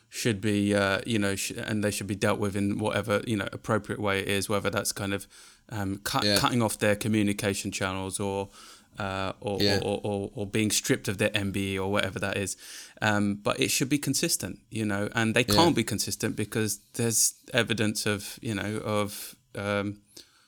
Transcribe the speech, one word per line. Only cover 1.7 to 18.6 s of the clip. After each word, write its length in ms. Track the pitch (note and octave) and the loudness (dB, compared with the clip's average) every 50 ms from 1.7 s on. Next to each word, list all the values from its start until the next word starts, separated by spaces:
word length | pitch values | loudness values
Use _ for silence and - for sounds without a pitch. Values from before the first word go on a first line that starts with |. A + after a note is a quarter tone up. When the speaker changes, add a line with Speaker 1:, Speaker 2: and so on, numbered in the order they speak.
| A2+ G#2 G2+ | -2 0 0
Speaker 1:
they 80 | G#2 | 0
should 160 | G2 - G#2 G2 | -2 -2 -4 -4
be 80 | G#2+ | -2
dealt 240 | G2+ A#2 G#2 G2+ - | 0 0 0 2 0
with 160 | G#2 G2+ F#2+ | -2 -2 0
in 220 | G2+ G2+ G2+ G#2 G#2 | 0 0 0 0 0
whatever, 440 | G#2+ G#2+ - G#2 G2 A2+ G#2 G#2 - B2+ | -2 0 0 0 0 2 0 0 0 0
you 80 | A2+ | -2
know, 140 | G2 F#2+ G2 | -2 -2 -4
appropriate 480 | - G#2+ - - A2 G#2 - - G#2+ - | -8 -8 -2 0 0 0 0 -2 -6 -2
way 200 | G#2 G2+ G2 G2 | 0 0 0 0
it 80 | F#2+ F#2+ | 0 0
is, 180 | G2+ G2 F#2+ - | 0 0 0 0
whether 220 | G#2+ G2 F#2+ G2+ | 0 0 0 0
that's 240 | - G2+ - - - | -2 0 -2 -2 -4
kind 200 | - G2+ G2 G2+ | -4 -2 -2 -2
of, 140 | F#2+ - - - - - - - _ _ - | -4 -6 -10 -18 -20 -20 -20 -20 _ _ -10
um, 300 | - G#2+ G2+ F#2+ G2 G2+ - | -6 -4 -4 -4 -4 -4 -6
cut-, 180 | - - C3+ A2 | -4 -2 0 2
Speaker 2:
Yeah. 140 | G#2 G2+ G2 | 4 4 4
Speaker 1:
cutting 240 | B2+ C#3 B2+ A#2+ | 4 4 4 4
off 180 | A2+ G#2 - - | 2 2 2 2
their 160 | A2+ G#2 G2+ | 2 2 2
communication 760 | G2+ - G#2+ A2 G#2+ G2+ G2+ G2+ G2+ - G2+ G2 - - G2+ | 2 2 2 4 4 4 2 2 0 0 -2 -2 -2 -4 -4
channels 480 | F#2 - G2+ F#2+ F#2 F#2+ F#2+ F#2+ F#2+ - | -4 -2 -2 -2 -2 -2 -4 -4 -4 -2
or, 280 | G#2 G2 G2 G2 G2 - - - - - - - - _ _ - | -2 -2 0 -2 -4 -4 -8 -16 -20 -20 -20 -20 -20 _ _ -6
uh, 340 | G#2 F#2+ F#2+ F#2+ F#2+ F#2+ - - | -4 -4 -2 -2 -2 -4 -6 -6
or, 160 | - G2+ G2+ F#2+ | -4 -4 0 2
Speaker 2:
Yeah. 200 | G2+ G2+ G2 F#2+ | 2 2 2 2
Speaker 1:
or, 160 | - G2+ G2+ - | 2 0 -2 -2
or, 40 | - | -2
or, 280 | G#2+ G2+ G2+ G2+ - - | -2 -2 -2 -4 -4 -6
or 120 | - G#2 G2+ | -6 -6 -2
being 240 | - A2 A2 G#2 | 0 2 2 2
stripped 360 | - - - - C3+ - - - | 2 0 2 2 0 0 0 -4
of 80 | G2 G2 | 0 0
their 180 | A2 G#2 - | 0 2 2
M 160 | G#2 G2+ G2 | 0 -2 0
B 220 | F2+ G2 G2 G2 G2 | -2 -2 -2 0 -2
E 60 | F#2+ | -2
or 120 | F#2+ G2 | 0 0
whatever 280 | G2+ G2+ G2 G2 G2 F#2+ | 0 0 0 -2 -2 -4
that 180 | F#2 G2 - G2+ | -4 -2 -2 -2
is. 180 | G2 F#2 - - - - - - - - - - | -2 -4 -6 -8 -12 -16 -16 -16 -18 -18 -8 0
Um, 340 | A2 G#2+ G#2 G#2 G#2 G2+ G2+ | 2 2 4 4 2 2 0
but 240 | G2+ - B2 - - | 0 -2 -2 0 0
it 100 | C3+ A2 | 0 0
should 180 | - - C#3 B2+ | 2 0 0 0
be 80 | D3 C#3+ | 0 0
consistent, 640 | - C#3+ C3 - - E3 - - - F#2 F#2+ - _ _ | 0 0 0 0 0 0 0 -2 -4 -8 -8 -12 _ _
you 160 | - A2 A2 | -6 -4 -2
know, 240 | G#2 G2 G2+ G#2 - - | 0 0 0 -2 -2 0
and 220 | A#2 A2+ A2 G#2 | 0 0 2 2
they 80 | A#2+ B2 - | 2 4 4
Speaker 2:
Yeah. 80 | - | 6
Speaker 1:
can't 200 | E3+ E3 E3+ B2+ | 6 6 6 6
be 80 | A#2+ A2 | 4 2
consistent 520 | - G#2+ F#2+ - - - - - G#2+ G2 - | 0 -2 -2 -2 -4 -4 -2 -2 -4 -2 -4
because 420 | A2 - - A2+ A2 G#2+ - - - _ - | -6 -2 0 0 0 0 -2 -6 -10 _ -4
there's 400 | - A#2 A#2 A2 - - - - - _ - - | -2 0 0 2 2 2 2 0 -4 _ -2 0
evidence 520 | B2 A2+ G#2 A2+ G#2 A2 G#2 G#2+ - - | 0 2 2 0 0 0 0 -2 -2 -2
of, 320 | A2 G#2 G2+ G2+ - - - | -2 -2 -2 -4 -10 -12 -8
you 120 | - A#2+ G#2+ | -6 -4 -4
know, 220 | F#2+ | -2